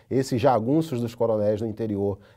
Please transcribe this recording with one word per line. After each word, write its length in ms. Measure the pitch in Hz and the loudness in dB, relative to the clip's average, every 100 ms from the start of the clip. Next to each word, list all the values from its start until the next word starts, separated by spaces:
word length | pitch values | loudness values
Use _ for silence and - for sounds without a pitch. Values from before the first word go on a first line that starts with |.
| - | -4
esses 300 | 120 131 123 | -2 0 2
jagunços 600 | 98 117 113 156 160 120 | 4 2 2 0 0 -4
dos 140 | 117 | -4
coronéis 460 | - 117 107 104 104 | -2 0 2 2 0
no 60 | 113 | -2
interior, 520 | 107 110 101 101 98 - | -4 -4 0 -2 -4 -10